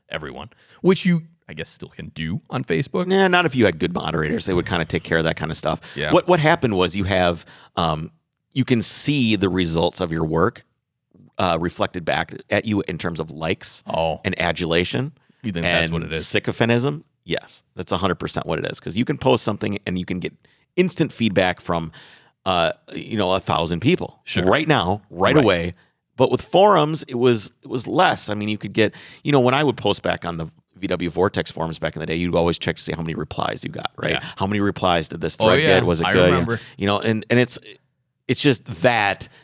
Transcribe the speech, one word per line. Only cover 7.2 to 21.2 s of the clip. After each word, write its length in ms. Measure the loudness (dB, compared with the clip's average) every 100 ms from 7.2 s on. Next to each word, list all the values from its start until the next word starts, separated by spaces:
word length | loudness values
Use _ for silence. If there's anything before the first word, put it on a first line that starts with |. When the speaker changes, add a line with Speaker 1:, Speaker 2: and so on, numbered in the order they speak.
| 2 0 -8 -20 -8 -2
Speaker 2:
um, 340 | -2 -2 -6 -16 _ _ _
you 100 | -4 0
can 160 | 0
see 520 | 0 -2 -2 0 2 2
the 120 | 2
results 520 | 2 2 2 0 0
of 100 | -4
your 140 | -2 0
work, 400 | 2 2 0 _ _ _ _ _ _ -14 -2
uh, 200 | 0 0
reflected 440 | -2 -2 -4 -2 -2
back 280 | -2 -2 -10 -2
at 160 | -2 0
you 160 | -2 -2
in 80 | -4
terms 220 | -4 -4
of 100 | -8
likes 500 | -4 -4 -4 -6 -12 -6
Speaker 1:
Oh. 320 | -2 -2 -2 -4
Speaker 2:
and 140 | -2
adulation 720 | -2 -2 0 0 0 -2 -4 -10 _ _
Speaker 1:
You 100 | -8
think 100 | -2
that's 220 | 0 2 0
Speaker 2:
and 60 |
Speaker 1:
what 100 | -2
it 80 | -4
is? 140 | -6 -2
Speaker 2:
sycophantism. 760 | -2 -4 0 2 2 0 -4 -12 _
Yes, 400 | -6 -6 -6 -20 _ -12
that's 160 | -4
a 40 | -2
hundred 180 | 0 -2
percent 300 | -4 -6 -4
what 140 | -4
it 60 | -4
is. 100 | -8
'Cause 160 | -6 -4
you 80 | -2
can 120 | -4
post 260 | -4 -2 -2
something 340 | -4 -6 -6 -6
and 120 | -6
you 60 | -6
can 140 | -6
get 140 | -8 -12 _ _ _ -2
instant 380 | -2 0 -2
feedback 460 | 0